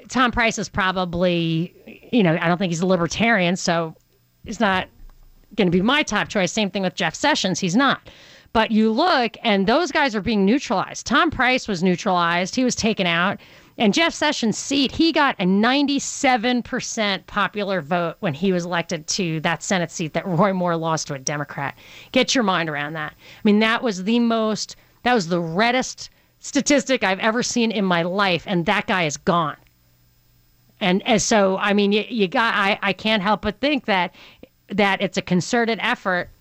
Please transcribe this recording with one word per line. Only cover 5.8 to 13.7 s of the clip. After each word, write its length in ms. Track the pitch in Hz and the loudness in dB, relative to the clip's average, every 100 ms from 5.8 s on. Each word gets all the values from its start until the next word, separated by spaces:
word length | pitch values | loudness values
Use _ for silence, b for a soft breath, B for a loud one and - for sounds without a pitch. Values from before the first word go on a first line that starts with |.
my 200 | 202 285 | 2 2
top 280 | 302 208 165 | 0 -2 -2
choice. 240 | 214 180 | -2 -2
Same 160 | - 202 | 0 -2
thing 140 | 202 | -2
with 120 | 185 - | -4 -2
Jeff 180 | 170 | -4
Sessions. 460 | - 285 294 190 180 | 0 0 0 0 -2
He's 160 | 190 190 | 0 2
not. 340 | 277 - B B B B B | 2 0 B B B B B
But 180 | 233 220 | 0 2
you 180 | 214 220 | 2 2
look, 460 | 220 359 302 233 - | 2 2 2 0 -2
and 240 | 226 202 196 | 0 2 4
those 240 | 269 349 | 2 2
guys 240 | 330 277 214 | 0 0 0
are 60 | |
being 240 | 175 214 190 | -2 2 4
neutralized. 600 | 269 - 202 156 - - | 2 0 -2 -4 -8 -2
Tom 240 | 262 339 | 2 2
Price 380 | - 254 254 - | 2 0 0 -2
was 160 | 185 | -2
neutralized. 720 | 185 175 - 180 170 175 185 - | 0 0 0 0 2 0 -2 -2
He 80 | |
was 120 | 254 - | -2 0
taken 300 | 220 208 180 | -2 0 0
out. 320 | 170 180 - B B B | 0 0 -2 B B B